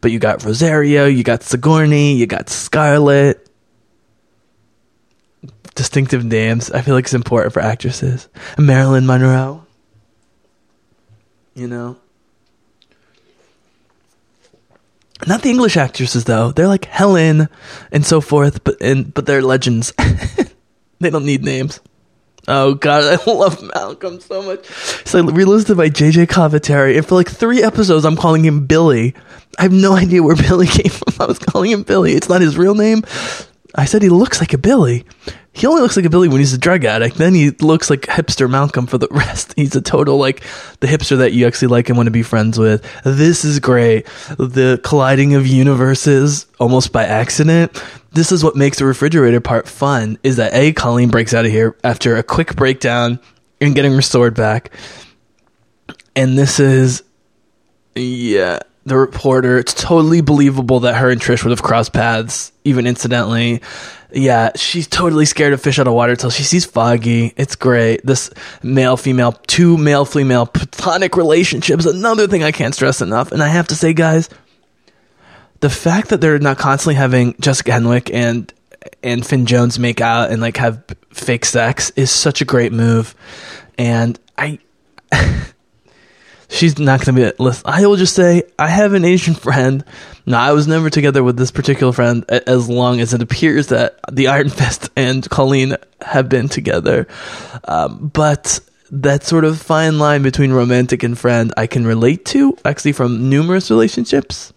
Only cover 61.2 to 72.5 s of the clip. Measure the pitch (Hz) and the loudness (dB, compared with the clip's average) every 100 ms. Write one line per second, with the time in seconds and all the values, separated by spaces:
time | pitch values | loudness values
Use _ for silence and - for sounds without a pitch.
61.2 | - 120 117 120 - 113 117 - 117 113 | 0 -2 0 -2 0 -2 -2 -2 -2 -2
62.2 | 113 - - _ - 127 123 120 123 120 | -6 -10 -12 _ -2 0 0 -4 -4 -4
63.2 | 104 117 120 117 - - - - _ - | -2 -2 -2 -4 -8 -18 -20 -20 _ -2
64.2 | 135 120 113 - - 175 156 - 175 156 | 0 2 0 -2 -6 -6 -6 -2 0 2
65.2 | 151 - 147 139 147 131 127 117 120 123 | 0 2 0 0 -2 0 0 2 0 -2
66.2 | 127 117 143 175 180 - 117 120 117 117 | -4 -4 -2 -2 0 -2 0 0 0 0
67.2 | 117 - 139 - 131 123 113 113 127 131 | -2 -4 -6 -2 0 2 0 -2 -2 -2
68.2 | - - - - - 135 127 127 139 127 | -4 -16 -20 -14 -4 0 0 0 0 0
69.2 | 120 113 - - 175 170 147 143 139 147 | 0 -2 -6 2 4 4 2 2 0 0
70.2 | 135 123 120 - - - 185 175 185 175 | 0 0 0 -4 -6 -8 -4 -2 -2 0
71.2 | 165 160 180 147 - 165 165 180 226 226 | 2 2 0 -2 -2 0 0 0 -2 0
72.2 | 202 180 151 | 0 0 -2